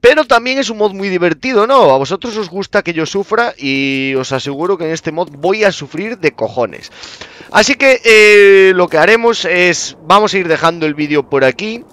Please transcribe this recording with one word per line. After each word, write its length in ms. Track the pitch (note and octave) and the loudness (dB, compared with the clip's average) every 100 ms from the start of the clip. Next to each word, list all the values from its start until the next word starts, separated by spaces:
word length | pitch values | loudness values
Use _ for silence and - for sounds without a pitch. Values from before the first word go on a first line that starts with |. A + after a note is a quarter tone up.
Pero 240 | A#3 D4+ D4+ | 4 2 2
también 320 | A#3 A#3+ C4 | 0 0 -4
es 140 | A#3 | -4
un 80 | A3 | -2
mod 140 | G#3 | -4
muy 160 | G3 G3 | -2 -4
divertido, 580 | F#3 F3 D#3+ C4 A#3+ A3 | 0 0 -2 -2 0 2
¿no? 260 | C4+ F3+ | 4 4
A 40 | C3+ | 2
vosotros 380 | C3+ F3+ A#3+ G#3+ | 0 -6 -8 -10
os 140 | F#3+ | -8
gusta 320 | F3 F#3 G#3 | -10 -4 -4
que 100 | E3+ | -4
yo 140 | D#3+ D#3+ | -6 -4
sufra 480 | G3 G3 A3 A#3+ - | -6 -4 -4 -4 -6
y 600 | C#3 C3+ C#3 C3+ C3+ C3+ | -6 -4 -2 -4 -4 -4
os 160 | C3 | -4
aseguro 440 | C3+ C#3 C#3 F3 F#3+ | -6 -6 -6 -4 -4
que 100 | E3 | -4
en 60 | |
este 200 | D#3+ - | -6 -8
mod 180 | D#3+ F3 C#3+ | -8 -8 -6
voy 260 | E3+ G#3+ | -4 0
a 80 | G#3 | 0
sufrir 460 | E3 C#3 D3+ G#3 A#3 | -2 -12 -10 -10 -4
de 140 | E3 | -4
cojones. 600 | - A2 A#2 A2+ C#2+ - - - - - - - | -4 -8 -4 -6 -6 -20 -20 -20 -20 -20 -20 -4
Así 240 | - A3 C#4 | -2 0 0
que, 260 | C4+ B3+ | 2 2
eh, 680 | A#3 A3 G#3+ G#3 G3+ G3 F#3+ | 4 6 6 6 6 6 6
lo 140 | F#3 F3 | 4 0
que 100 | D#3 | 2
haremos 480 | E3 A3+ A#3 A3+ F3+ | 2 2 2 -2 -2
es, 500 | F3+ F3+ D#3+ - - | 0 0 -2 -6 -14
vamos 320 | D#3 G3 G#3+ | 0 2 2
a 60 | F#3+ | -2
ir 80 | F3 | -2
dejando 400 | D#3 E3 E3+ D#3 | 0 0 -2 -6
el 80 | D3 | -4
vídeo 340 | D3 D3 C3 | -2 -2 -2
por 160 | C#3 C3 | 0 0
aquí. 400 | - G#3 A3+ - | -2 -10 -12 -16